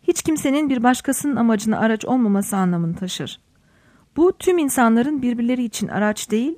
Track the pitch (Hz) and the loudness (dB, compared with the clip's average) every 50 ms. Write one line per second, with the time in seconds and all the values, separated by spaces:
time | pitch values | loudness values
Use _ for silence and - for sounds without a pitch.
0 | - - 349 - - 330 311 294 - 285 262 294 311 277 269 247 226 247 254 - | -4 -2 -2 -2 0 -2 -2 0 0 0 0 2 2 0 0 2 2 2 2 2
1 | - - 269 - - 294 277 208 233 226 220 208 214 220 214 - 214 220 226 214 | 0 -2 -2 -2 -2 -2 0 2 2 2 2 2 0 -2 -2 0 2 0 0 0
2 | - - - 262 240 208 202 196 202 - 208 196 185 180 175 170 170 165 170 160 | -2 -2 0 2 2 2 2 0 0 0 0 0 0 0 0 0 -2 -2 -4 -6
3 | 190 180 - - 143 - - - _ _ _ _ _ _ _ _ _ _ _ _ | -6 -8 -8 -8 -8 -10 -10 -14 _ _ _ _ _ _ _ _ _ _ _ _
4 | _ _ - - 330 359 370 - - 370 359 349 311 269 - - 240 226 226 233 | _ _ -2 2 2 2 2 0 0 0 2 2 2 0 2 2 4 4 4 4
5 | 240 285 302 277 254 247 240 233 233 240 254 254 247 226 - - 208 - - 190 | 2 2 0 -2 -2 -2 -2 0 0 -2 0 -2 -2 -4 -4 -6 -6 -4 -2 -2
6 | 208 208 214 - - - 208 220 240 294 330 | -2 -2 -2 -4 -6 -4 -2 -2 -2 -2 -6